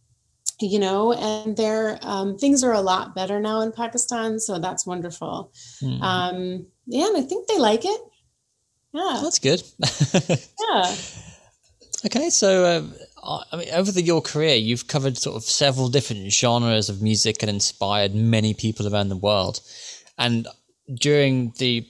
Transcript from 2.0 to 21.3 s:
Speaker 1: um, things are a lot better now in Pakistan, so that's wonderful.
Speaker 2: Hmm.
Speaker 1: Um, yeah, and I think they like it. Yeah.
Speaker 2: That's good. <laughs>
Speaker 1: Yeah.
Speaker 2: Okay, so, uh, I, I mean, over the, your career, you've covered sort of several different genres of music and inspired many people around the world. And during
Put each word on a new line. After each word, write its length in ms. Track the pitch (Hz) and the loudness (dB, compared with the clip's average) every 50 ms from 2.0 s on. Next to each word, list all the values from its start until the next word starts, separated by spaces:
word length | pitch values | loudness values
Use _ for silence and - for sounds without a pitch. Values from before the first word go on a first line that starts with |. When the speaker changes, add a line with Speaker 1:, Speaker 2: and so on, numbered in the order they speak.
Speaker 1:
um, 360 | - - 202 196 190 202 196 - | -8 -6 -4 -4 -4 -4 -2 0
things 260 | 277 277 277 262 254 | 4 4 4 4 4
are 80 | 247 | 2
a 80 | 226 208 | 2 2
lot 340 | 190 185 185 190 - - - | 2 2 2 0 0 -6 -6
better 240 | 185 190 190 202 208 | -6 -4 -2 -2 -2
now 220 | 208 214 220 220 | -2 -2 -2 -2
in 100 | 220 226 | -2 -4
Pakistan, 720 | 220 226 233 226 233 240 - - 247 226 220 226 220 220 | -4 -6 -8 -4 -2 -4 -2 -2 -4 -4 -2 -4 -4 -4
so 180 | - - 196 170 | -4 -4 -4 -4
that's 280 | 165 185 180 - - | -4 -4 -6 -6 -6
wonderful. 680 | 180 180 180 170 175 170 - 170 - - 170 - - _ - - - - - | -6 -6 -6 -8 -10 -10 -10 -10 -8 -8 -10 -10 -14 _ -20 -20 -20 -12 -8
Speaker 2:
Hmm. 220 | 135 131 127 127 | -6 -6 -4 -2
Speaker 1:
Um, 640 | 165 185 185 180 180 180 180 185 185 180 180 185 - - _ _ _ | -2 0 0 0 -2 -4 -4 -6 -6 -6 -8 -10 -12 -16 _ _ _
yeah, 200 | 247 233 262 339 440 | -6 -2 0 0 2
and 80 | 415 311 | 2 0
I 20 | |
think 240 | 247 - 370 453 - | 0 -2 -6 -6 -2
they 120 | - 440 349 | -2 2 4
like 260 | 247 214 214 226 - | 4 4 4 2 0
it. 160 | 370 427 480 - - _ _ _ _ _ _ _ _ _ _ _ _ _ _ _ _ | -2 -4 -4 -8 -18 _ _ _ _ _ _ _ _ _ _ _ _ _ _ _ _
Yeah. 280 | - 294 370 370 269 202 | -8 -6 -4 -4 -2 -2
Speaker 2:
That's 160 | 277 339 - - | -2 -2 -2 0
good. 240 | - - 165 180 - - _ - | 2 2 2 2 -2 -12 _ -2
<laughs> 680 | - - - - 147 - - 180 - - 175 - - _ _ - 427 453 | -2 -2 2 0 0 2 2 2 2 2 -2 -2 -2 _ _ -4 -2 0
Speaker 1:
Yeah. 240 | 415 214 180 180 202 - - - - - - - - _ _ _ _ _ _ _ _ _ - _ - - - | 2 2 2 0 -2 -6 -10 -12 -16 -18 -20 -20 -20 _ _ _ _ _ _ _ _ _ -12 _ -10 -6 -6
Speaker 2:
Okay, 240 | 208 - 240 311 339 | -4 -2 0 0 2
so, 340 | - - 220 190 190 185 180 | 2 4 4 4 6 6 4
uh, 180 | 175 170 165 151 156 151 - - - _ - - | 4 2 0 -2 -6 -14 -18 -20 -20 _ -18 -10
I, 180 | - 151 - - - | -8 -8 -8 -8 -10
I 40 | - | -10
mean, 120 | 170 170 - | -10 -8 -2
over 200 | - 175 196 202 | 0 0 0 2
the, 100 | 190 180 | 0 0
your 200 | 170 165 170 160 | 2 2 2 2
career, 320 | - - - 147 156 160 139 | 0 -2 -2 0 2 4 4
you've 320 | 113 110 113 120 120 - - | 4 4 2 -2 -2 -4 -2
covered 300 | - 147 135 135 123 - | -2 0 0 0 -2 -2
sort 180 | - - 90 | -4 -6 -6
of 60 | 113 | -6
several 460 | 113 - - - 147 139 127 131 131 123 | -4 -2 0 2 2 2 4 2 0 2
different 440 | 123 139 - - 117 101 95 98 | 2 0 0 0 -8 -8 -2 0
genres 560 | - - - 120 117 120 120 117 110 110 104 - | 0 2 4 4 4 4 4 4 2 2 2 0
of 140 | 101 98 | -2 0
music 400 | 107 107 110 101 - 113 107 - | 2 2 4 4 2 0 0 0
and 80 | - 107 | -2 -2
inspired 640 | 101 101 - - - - 101 98 101 104 101 98 98 | 0 0 -2 -2 -2 -2 -2 0 2 2 2 2 2
many 400 | 107 113 113 113 110 107 110 104 | 2 4 4 4 4 4 2 0
people 380 | - - 110 110 - 104 104 | 0 -2 -2 -2 -2 -4 -2
around 160 | 104 104 101 98 | 0 0 0 0
the 60 | 98 | -2
world. 440 | 92 98 104 104 98 92 98 113 - - - - - - - - - _ - _ - | 0 2 2 2 2 0 -2 -4 -8 -12 -14 -20 -18 -18 -18 -18 -20 _ -20 _ -4
And 300 | 123 120 117 113 113 - - _ _ _ _ _ _ - 131 | 0 0 0 0 -2 -6 -14 _ _ _ _ _ _ -14 -6
during 580 | 120 - 147 147 147 139 135 | -2 0 2 4 4 4 4